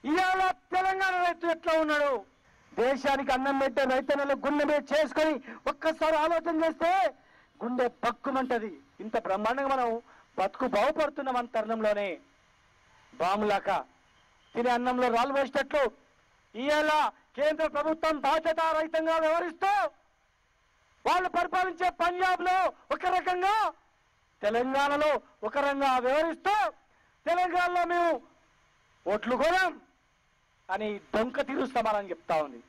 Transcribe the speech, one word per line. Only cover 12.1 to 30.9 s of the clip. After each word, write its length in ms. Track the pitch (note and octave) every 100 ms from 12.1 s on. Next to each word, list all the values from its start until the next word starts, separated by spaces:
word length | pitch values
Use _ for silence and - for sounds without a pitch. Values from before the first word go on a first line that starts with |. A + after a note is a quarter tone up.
| D#3 - _ _ _ _ _ _ _ _ -
బాములాక 500 | E3+ G#3 G#3 G3 G3 F3 C3 _ _ _ _ _ _ -
తినే 180 | A#3+ A#3+
అన్నంలో 280 | B3 B3+ B3+ A3+
రాళ్ళు 160 | C4 C#4
వేసేటట్లు 460 | C4+ C#4+ C#4 D4+ B3 - _ _ _ _ _ G#3+ C4+
ఇవాళ 260 | D4+ D4+ D4+ B3+ - _ -
కేంద్ర 280 | D4 D#4 D#4
ప్రభుత్వం 420 | C#4+ D4+ D#4+ D#4+ D4+ C#4
బాధ్యతారహితంగా 920 | D#4 D#4+ D#4+ D#4+ D#4 D#4 D#4+ D#4+ E4
వ్యవహరిస్తూ 460 | D#4+ E4 F4 - G4 G4+ E4 - _ _ _ _ _ _ _ _ _ _ -
వాళ్ళు 200 | F4 F4+ F4
పరిపాలించే 540 | F4 F4+ F#4+ E4 F4+ -
పంజాబ్లో 540 | E4+ F4+ F#4 F4+ F4+ F#4 F4 - _ D4+
ఒక 100 | F4+ F4+
రకంగా, 380 | F#4 F4+ F#4+ G#4+ F#4+ - _ _ _ _ _ _
తెలంగాణలో 680 | G3+ A3+ B3+ C4+ C#4+ C#4+ D4+ C#4 - _ G#3+
ఒక 80 | C#4 C#4+
రకంగా 260 | C#4 C#4 B3+ B3
వ్యవహరిస్తూ 500 | C#4+ E4 D#4 F#4 G#4+ F4+ - _ _ _ _ D4
తెలంగాణలో 560 | F4 F4+ F4 F4+ F4+ E4+
మేము 180 | F4 F4 C4+ - _ _ _ _ _ _ _ E3+
ఓట్లు 240 | G#3 G#3+ B3
కొనం 280 | D4+ F#4 F#4 - - _ _ _ _ _ _ _ -
అని 160 | F#3+ G#3+